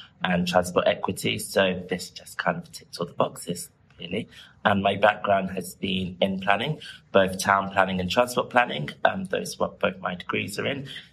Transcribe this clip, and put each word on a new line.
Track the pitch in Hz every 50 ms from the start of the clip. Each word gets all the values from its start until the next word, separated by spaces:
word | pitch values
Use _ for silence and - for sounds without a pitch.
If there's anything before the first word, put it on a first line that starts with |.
| - - _ - -
and | 90 90 87 90
transport | 87 87 90 87 90 - 90 -
equity. | - 104 - - - 95 - - 113 110 110
So | - - - 104 95 95 92 90 - -
this | 92 90 - -
just | - - - - -
kind | - - 185 170 170
of | - -
ticked | - - - _ - -
all | 85
the | - -
boxes, | - - 147 - - - - - - - - _ _ _ _ _ -
really. | 175 170 180 214 - - - - - - _ _ -
And | 107 101 98 98
my | 101 101
background | 101 104 107 107 - - 104 98 98 95 95 95
has | 95 90 - -
been | - - 95 95 95 95 90 92 -
in | 104 98 95 95
planning, | 95 101 101 104 120 151 156 - - - - - _ _ -
both | 98 95 95 95 -
town | - 101 98 98 95 95
planning | - 98 95 95 95 92
and | 90 90
transport | - 120 123 123 - - - -
planning. | - 123 123 123 135 147 147 139 - - -
Um, | 98 101 95 95
those | - 101 98 95 - - -
what | 95 - - -
both | - 92 92 -
my | - 92 90
degrees | 87 - - - 107 107 104 101 101
are | 104
in. | 117 139 135 139 - - - - -